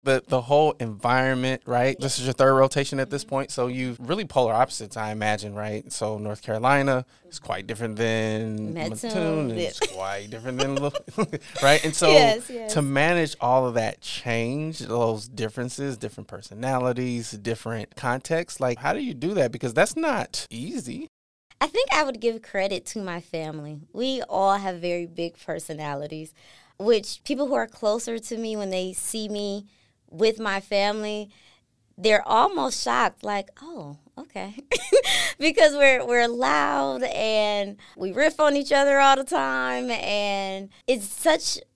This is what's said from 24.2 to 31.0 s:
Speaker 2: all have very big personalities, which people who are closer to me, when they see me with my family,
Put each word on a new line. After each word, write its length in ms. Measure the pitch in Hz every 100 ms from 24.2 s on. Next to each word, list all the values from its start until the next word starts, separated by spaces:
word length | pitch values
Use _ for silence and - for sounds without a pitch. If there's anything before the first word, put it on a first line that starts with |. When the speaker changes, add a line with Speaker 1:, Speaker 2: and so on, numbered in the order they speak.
| -
Speaker 2:
all 260 | - 196 196
have 200 | 196 175
very 280 | 175 175 170
big 300 | 170 170 165
personalities, 960 | - 165 - 151 151 143 147 156 156 _ - - _ _
which 420 | 202 226 202 - -
people 220 | 269 285
who 80 | 269
are 120 | 226
closer 520 | - 214 220 233 226
to 180 | 220 226
me, 180 | 226 214
when 140 | 196
they 240 | 185 185
see 340 | 185 - 220 214
me 380 | 208 208 202 202 _ _ _ _
with 300 | 165 214 220
my 220 | 220 196
family, 680 | 196 202 202 214